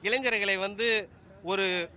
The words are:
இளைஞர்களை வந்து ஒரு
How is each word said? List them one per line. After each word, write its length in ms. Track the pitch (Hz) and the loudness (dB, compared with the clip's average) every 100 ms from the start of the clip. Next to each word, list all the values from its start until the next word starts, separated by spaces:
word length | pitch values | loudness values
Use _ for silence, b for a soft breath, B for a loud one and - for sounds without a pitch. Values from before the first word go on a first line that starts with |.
இளைஞர்களை 540 | 202 254 254 226 202 190 | 0 0 2 0 0 0
வந்து 520 | 196 202 233 220 196 - - - | -2 0 2 2 -2 -16 -20 -12
ஒரு 480 | 170 196 190 180 170 | -2 0 2 0 -4